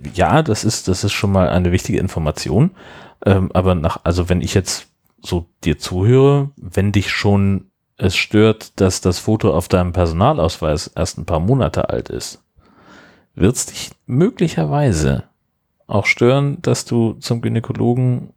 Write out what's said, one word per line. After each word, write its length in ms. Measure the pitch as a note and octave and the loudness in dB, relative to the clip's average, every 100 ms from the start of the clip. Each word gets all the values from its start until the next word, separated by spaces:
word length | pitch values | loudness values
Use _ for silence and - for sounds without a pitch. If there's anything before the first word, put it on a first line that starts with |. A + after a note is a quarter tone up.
| C#2+ | -6
ja, 280 | F2+ E2+ C#3 | -2 2 2
das 220 | D#3+ G#2 | 2 -2
ist, 240 | A2+ - - | -2 -4 -2
das 160 | F#2 | -2
ist 80 | G#2 | -2
schon 200 | - G2+ | -2 0
mal 160 | F#2+ F2 | 2 2
eine 240 | F2+ F2 | 2 2
wichtige 260 | F2+ - G#2 | 0 0 -2
Information. 720 | F#2+ - D2+ - - E2+ E3+ - - - - - - | -2 -4 -4 -4 -2 2 2 -2 -20 -20 -20 -4 2
Ähm, 240 | G2 F#2 | 2 2
aber 220 | F2+ F#2 | 0 2
nach, 260 | F2+ E2 - | 0 -2 -4
also 240 | E2+ E2+ F2+ | -2 -2 0
wenn 120 | F2 | 0
ich 140 | E2+ | 2
jetzt 320 | G2+ - - - _ _ _ | 0 -2 -8 -10 _ _ _
so 240 | - F2 D#2+ _ | -6 -6 -6 _
dir 140 | E2 D2 | -4 -4
zuhöre, 720 | - F#2 G#2 C3 C#3 C#3+ C#3+ - | -4 0 4 6 6 4 0 -8
wenn 360 | F#2 F#2+ G2+ | -8 -2 0
dich 180 | G2+ - | 0 -2
schon 560 | - G2+ G2+ G2 F#2+ - _ _ - | -2 2 2 2 0 -4 _ _ -4
es 200 | F#2 - | -2 -2
stört, 640 | - G#2+ A2 G#2+ - - | 0 4 4 2 -6 0
dass 220 | F#2+ - | 0 2
das 160 | - F2 | -2 -2
Foto 340 | - A2 A2 | -2 0 2
auf 140 | D#2 - | 0 0
deinem 240 | F#2 F2+ | 0 0
Personalausweis 960 | F2+ E2+ D#2+ A#2+ D3+ E2 - D#2+ D2 - | 0 0 2 2 2 0 -2 -2 -2 -4
erst 240 | - F2 - | -6 -6 -6
ein 80 | - | -4
paar 140 | D#2+ | -2
Monate 500 | F2+ C3+ D#2 - - | 2 2 0 -2 -2
alt 180 | A#1+ - | -4 -4
ist, 340 | - - - _ _ _ _ _ - - _ _ | -8 -10 -16 _ _ _ _ _ -20 -20 _ _
wird's 320 | - F#2+ C3+ - | 0 0 0 -6
dich 240 | - - - - | -10 -14 -16 -4
möglicherweise 1160 | B2 G3 - E3 - D3+ C#3+ C#3 D#2+ C#2+ C2 - _ _ _ _ _ - | 0 0 0 -2 -2 -2 0 2 2 0 -2 -6 _ _ _ _ _ -6
auch 200 | G2+ - | -4 -2
stören, 520 | - B2 C3+ C#3+ C#3+ | 2 2 2 0 -2
dass 240 | - A#2+ - | -2 -2 0
du 280 | A#2+ A2+ | 0 0
zum 280 | - - A#2 | -2 -4 -4
Gynäkologen 880 | A2+ A2+ A2+ A2+ A2+ B2 B2+ B2 B2+ | -2 -4 -4 -2 0 2 0 -2 -6